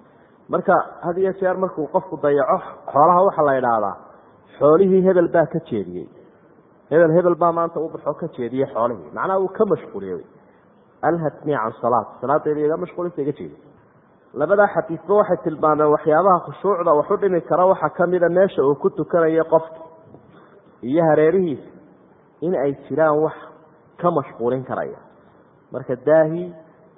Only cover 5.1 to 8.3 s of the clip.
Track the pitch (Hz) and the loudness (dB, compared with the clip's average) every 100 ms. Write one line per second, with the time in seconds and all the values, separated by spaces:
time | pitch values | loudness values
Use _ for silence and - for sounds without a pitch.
5.1 | 180 170 170 156 160 - 113 90 90 - | 4 2 2 0 -4 -6 -8 -6 -12 -14
6.1 | - - _ _ _ _ _ - 156 165 | -20 -20 _ _ _ _ _ -2 2 4
7.1 | 170 175 165 170 165 165 170 160 - 147 | 4 2 2 0 0 -4 -4 -8 -8 -8
8.1 | 151 165 | -8 -8